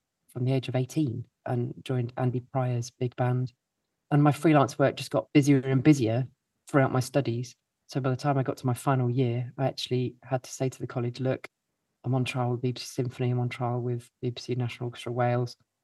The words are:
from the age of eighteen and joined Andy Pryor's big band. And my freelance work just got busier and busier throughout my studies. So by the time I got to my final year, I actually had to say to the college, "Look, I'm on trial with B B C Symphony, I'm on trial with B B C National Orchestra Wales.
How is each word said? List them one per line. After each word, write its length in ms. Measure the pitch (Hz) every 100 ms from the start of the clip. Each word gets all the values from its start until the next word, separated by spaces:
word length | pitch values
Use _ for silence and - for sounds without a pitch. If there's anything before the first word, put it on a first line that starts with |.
| _ _ _
from 160 | 123 127
the 80 |
age 140 | 135 123
of 80 | 127
eighteen 500 | 127 160 143 113 - _ -
and 280 | 123 123 -
joined 300 | - 127 120 -
Andy 240 | 127 123 120
Pryor's 380 | 135 127 120 120
big 240 | - 123 -
band. 360 | 123 127 127 _ _ _ _ _ -
And 120 | 147
my 80 | 147
freelance 460 | 143 165 151 131 -
work 160 | 135 -
just 160 | 131
got 160 | 147 -
busier 260 | 151 139 139
and 240 | 131 135
busier 440 | 156 139 110 120 127 _ _ _ -
throughout 240 | 147 131
my 80 | 127
studies. 560 | 120 147 127 120 127 - _ _ -
So 120 | 143
by 100 | 131
the 60 | 127
time 220 | 147 135
I 60 |
got 140 | 123 -
to 80 | 127
my 80 |
final 360 | 120 147 131 123
year, 440 | 123 123 120 120 -
I 80 | 135
actually 480 | - - 127 123 -
had 180 | - 131
to 80 | -
say 180 | - 131
to 100 | -
the 80 | 127
college, 320 | 131 120 123
"Look, 280 | 127 - - _ _ _ _ _
I'm 120 | 120 131
on 80 | 123
trial 260 | 131 120
with 100 | 120
B 100 | 127
B 80 | 120
C 60 | -
Symphony, 440 | - 123 - 123
I'm 100 | 123
on 100 | 123
trial 320 | - 120 123
with 280 | 123 120 - _
B 80 | 127
B 100 | 120
C 140 | - 123
National 320 | 120 - 123
Orchestra 240 | 120 120
Wales. 460 | 123 123 123 120 - _ _